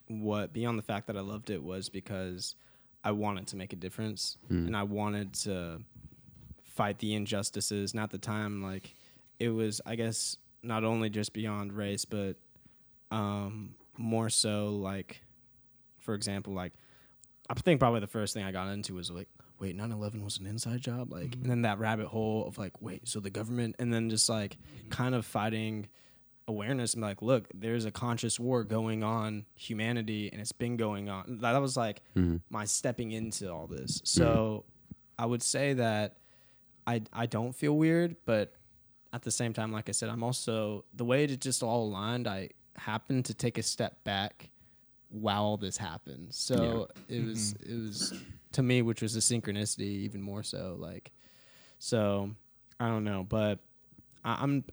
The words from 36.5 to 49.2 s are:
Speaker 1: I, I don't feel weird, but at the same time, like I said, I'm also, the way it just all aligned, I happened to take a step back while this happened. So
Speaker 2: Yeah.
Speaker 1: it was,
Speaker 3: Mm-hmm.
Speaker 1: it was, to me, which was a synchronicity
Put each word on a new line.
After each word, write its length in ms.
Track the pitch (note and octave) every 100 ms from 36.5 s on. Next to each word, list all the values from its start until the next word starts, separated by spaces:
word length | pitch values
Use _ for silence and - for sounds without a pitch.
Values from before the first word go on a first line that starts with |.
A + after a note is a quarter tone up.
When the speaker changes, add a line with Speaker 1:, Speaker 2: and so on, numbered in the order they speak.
| _ _ _ -
Speaker 1:
I, 140 | A#2 A2
I 140 | - A#2
don't 280 | G#2+ A#2+
feel 220 | C3 D3 D3+
weird, 380 | D#3+ E3 E3+ E3+ -
but 280 | A2 G2+ - _ _ _ _ _
at 120 | B2
the 80 | -
same 200 | - A#2+
time, 180 | A2 A2
like 180 | G#2+ G#2+
I 20 |
said, 180 | G#2+ A2
I'm 140 | A2+
also, 600 | A#2 B2+ - A2 G#2+ G#2 -
the 100 | - A#2+
way 180 | C3 D3
it 160 | C3
just 200 | C3+ B2
all 200 | A#2+ A#2+ A2
aligned, 420 | G2 G#2+ B2 A#2
I 240 | F#2+ F#2 - _ -
happened 500 | - G#3+ - C3 B2+
to 80 |
take 240 | A2+ B2 -
a 60 |
step 400 | - - A#2 -
back 480 | - G2 G#2 - - _ _ _ _ _ _
while 480 | G#2 G#2+ G2+ G#2+ G#2+
this 180 | G2 -
happened. 560 | G2 E2 - C2+ E2+
So 540 | - - B2 A#2 A#2 - - -
Speaker 2:
Yeah. 80 | A#2+
Speaker 1:
it 80 | A2+
was, 280 | A2 G#2 G#2
Speaker 3:
Mm-hmm. 160 | -
Speaker 1:
it 80 | A#2
was, 300 | A2 G#2 - - - - -
to 100 | -
me, 180 | B2+ B2
which 200 | A#2 A2
was 140 | A2
a 40 |
synchronicity 640 | A2+